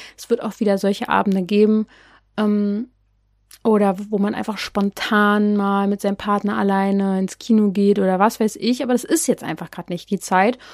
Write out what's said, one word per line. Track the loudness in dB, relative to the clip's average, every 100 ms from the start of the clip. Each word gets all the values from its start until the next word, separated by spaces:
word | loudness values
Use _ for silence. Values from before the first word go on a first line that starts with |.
| -18 -16
Es | -4
wird | -4
auch | -4 -4
wieder | 0 0
solche | 0 -2 0
Abende | 0 2 0
geben, | 0 2 4 2 -2 -10 _ _ _ -4
ähm, | -2 0 0 -4 -8 _ _ _ _ _ _ -6
oder | 0 2 2 0 -4
wo | -2
man | -2
einfach | -2 -6 -8
spontan | -6 -4 -4 -4 -2 2 4 4 2
mal | 2 0 0 0
mit | -2
seinem | -2 -4
Partner | -2 -2 -2 -2
alleine | 0 0 0 0 0 0
ins | -4 -6
Kino | 0 2 2
geht | 2 2 4
oder | 2 2
was | 2 2
weiß | -2 -2
ich, | -2 -2
aber | 0
das | -2
ist | 0 0 0
jetzt | -2
einfach | -4 -8 -10
grad | -12 -10
nicht | -10 -6
die | -6
Zeit | 0 2 2 0 -8